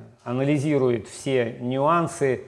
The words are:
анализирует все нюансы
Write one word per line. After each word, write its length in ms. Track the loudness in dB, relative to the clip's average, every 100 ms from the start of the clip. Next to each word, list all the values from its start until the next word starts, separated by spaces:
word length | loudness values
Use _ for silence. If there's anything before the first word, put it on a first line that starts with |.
| -18 -16
анализирует 840 | -6 -2 2 2 2 2 2 0 -4
все 480 | -10 -2 0 0 -4
нюансы 800 | -4 0 2 2 0 0 0 0